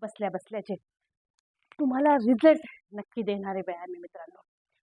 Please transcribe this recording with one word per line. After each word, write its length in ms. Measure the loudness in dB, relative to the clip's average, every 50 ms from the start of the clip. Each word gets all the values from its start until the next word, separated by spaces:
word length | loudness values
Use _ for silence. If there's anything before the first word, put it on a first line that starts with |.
| -12
बसल्या 280 | -12 -8 -6 -6 -4
बसल्याचे. 440 | -4 -6 -10 _ -8 -8 -6 -6 -8 -8 -8 _ _ _ _ _ _ _ _ _ _ _ _ _ _ _ _ _ -6 -2
तुम्हाला 340 | -2 0 2 2 4 4 4
रिझल्ट 440 | 4 4 4 4 6 8 6 6 6 0 -10 -20 -20 _ _ -14
नक्की 300 | -14 -14 -10 _ -6 -4
देणारे 380 | -4 -4 -4 -4 -6 -6 -6
व्यायाम 300 | -6 -6 -8 -10 -10 -12
आहे 100 | -12 -14
मित्रांनो. 400 | -14 -18 -18 -18 -20 -20 -20 -20 _ _ _ _ _ _ _ _